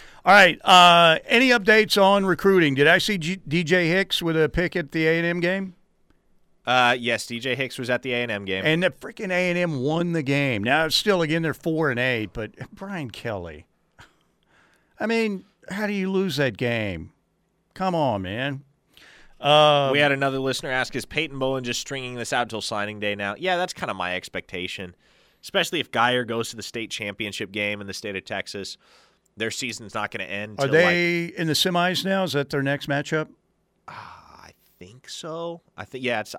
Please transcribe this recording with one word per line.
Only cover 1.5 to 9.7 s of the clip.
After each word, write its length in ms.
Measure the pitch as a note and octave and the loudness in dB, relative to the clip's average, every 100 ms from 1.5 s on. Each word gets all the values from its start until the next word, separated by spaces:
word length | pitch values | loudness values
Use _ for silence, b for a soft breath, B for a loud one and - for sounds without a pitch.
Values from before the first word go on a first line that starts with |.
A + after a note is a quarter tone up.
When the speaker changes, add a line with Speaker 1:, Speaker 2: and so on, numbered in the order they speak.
| A#3+ F#3+ G#3+ G#3+ G#3 | 4 4 4 4 4
Speaker 1:
on 240 | G3 G3+ F#3+ | 6 6 2
recruiting? 480 | E3+ G3 F#3 D3+ C3+ | 2 4 4 4 4
Did 120 | D3 | 6
I 100 | F3+ | 4
see 200 | G#3+ G3 | 2 -2
G-, 220 | D#3 F#3+ - | -4 -6 -4
D 160 | E3 | -2
J 240 | D#3 F3+ E3 | 2 2 2
Hicks 340 | F#3 F#3+ - | 0 0 -2
with 140 | E3 D#3+ | 0 2
a 80 | D3+ | 0
pick 260 | E3 F3 F3 | 0 -2 -4
at 160 | C#3+ | -4
the 140 | D#3+ D#3+ | 0 2
A 100 | E3 | 2
and 80 | E3+ | 0
M 140 | F3 | 0
game? 360 | E3+ G3 F#3+ - _ _ _ _ _ _ _ _ A#2+ | -2 -2 -6 -12 _ _ _ _ _ _ _ _ 0
Speaker 2:
Uh, 300 | B2+ B2 B2+ | 4 4 2
yes, 260 | A#2 A2+ - | 0 -2 -4
D 120 | A#2 | -6
J 160 | C3 B2 | -4 -4
Hicks 220 | B2+ - | -4 -6
was 120 | B2 | -2
at 120 | B2 | -2
the 100 | C3 | -2
A 100 | A#2+ | -4
and 80 | A#2+ | -2
M 120 | G2+ | -4
game. 220 | G2 F#2+ D#3 | -2 -2 0
Speaker 1:
And 180 | E3 | 2
the 60 | F3+ | 0
freaking 400 | - - - G3 | -4 -14 -10 -4
A 180 | F3+ F3+ | -2 0
and 80 | F3 | 0
M 220 | F3 | -2